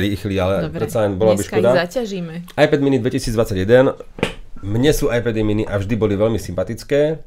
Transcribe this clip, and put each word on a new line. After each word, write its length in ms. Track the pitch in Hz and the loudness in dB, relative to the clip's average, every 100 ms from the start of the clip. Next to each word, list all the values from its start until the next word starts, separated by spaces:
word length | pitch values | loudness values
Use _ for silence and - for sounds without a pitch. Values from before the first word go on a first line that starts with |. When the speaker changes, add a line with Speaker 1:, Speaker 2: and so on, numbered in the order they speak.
Speaker 1:
rýchli, 340 | 101 101 104 95 | 4 -2 -2 0
ale 180 | 92 95 | 0 0
Speaker 2:
Dobre, 160 | 156 - | -2 -4
Speaker 1:
predsa 180 | 110 117 | -4 0
len 120 | 104 | 0
bola 180 | 95 110 | 2 2
by 40 | 101 | 2
Speaker 2:
dneska 140 | - | 0
ich 60 | - | 2
Speaker 1:
škoda. 100 | 120 165 | 4 2
Speaker 2:
zaťažíme. 580 | 175 262 226 196 170 165 175 - | 0 -4 -6 -8 -8 -12 -6 2
Speaker 1:
iPad 240 | 151 151 | 4 4
mini 160 | 139 135 | 2 2
dvetisícdvadsaťjeden. 840 | 117 135 123 110 113 95 95 123 135 - - - - - - - | 0 -4 -2 -2 0 0 4 6 6 0 -10 -6 -6 -6 -14 -10
Mne 280 | 98 110 147 | -4 2 2
sú 140 | - 139 | 2 2
iPady 340 | 117 117 110 | 0 0 0
mini 220 | 107 107 | 0 0
a 100 | 107 98 | -2 -2
vždy 180 | 98 | -2
boli 200 | 117 107 | 0 0
veľmi 240 | 98 113 104 | 2 2 0
sympatické. 800 | - 90 92 113 - 143 151 160 | -4 -6 -6 -6 -2 0 0 -2